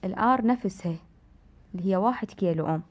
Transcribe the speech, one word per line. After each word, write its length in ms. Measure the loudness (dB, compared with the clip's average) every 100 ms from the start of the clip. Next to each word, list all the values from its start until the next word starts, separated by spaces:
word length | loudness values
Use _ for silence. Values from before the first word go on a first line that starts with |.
ال 120 | -6 0
R 280 | 2 4
نفسها 520 | 4 2 0 -4 -6 -6 -10 -20 -20 -20 -20 -20 -14
اللي 160 | -6 0
هي 60 | 2
واحد 300 | 2 0 -6
كيلو 400 | -2 0 0 0
أوم. 160 | -2 -4